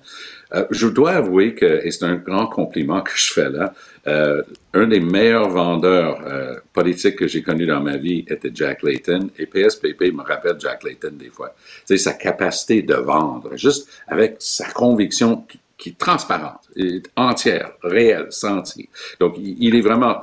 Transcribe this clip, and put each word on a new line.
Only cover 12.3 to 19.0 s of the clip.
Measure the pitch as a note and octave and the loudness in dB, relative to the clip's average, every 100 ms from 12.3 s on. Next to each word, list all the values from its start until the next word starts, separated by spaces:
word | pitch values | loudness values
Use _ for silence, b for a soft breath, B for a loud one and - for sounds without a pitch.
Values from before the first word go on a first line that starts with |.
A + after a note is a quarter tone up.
| - F2+ - - A2+ | -2 -2 -2 0 0
de | C#2+ | 2
vendre, | C2 C2+ D2+ C#3+ - - B1+ | 0 2 0 0 -6 -12 0
juste | G#3+ G#3+ B B - | 0 0 B B -4
avec | D#2+ A2 - | 0 0 0
sa | - - F2+ | -8 -8 -8
conviction | - B2 A2 G2 - A#2 A2+ - | 0 2 2 0 2 2 0 -6
qui, | - _ - | -20 _ -18
qui | - | -18
est | - | -4
transparente, | F3+ E3 - E2+ D2+ - _ - | -2 -2 -2 -6 -6 -14 _ -4
et | F2+ F2 - A#2+ | -4 -4 -6 0
entière, | B2+ A#2 A#2 F2 - - | 0 2 0 0 -4 -8
réelle, | F2 G#2 A2+ G2 - | 0 4 4 4 -2
sentie. | - G#2+ F#2+ - - - B | -6 -4 -4 -6 -14 -18 B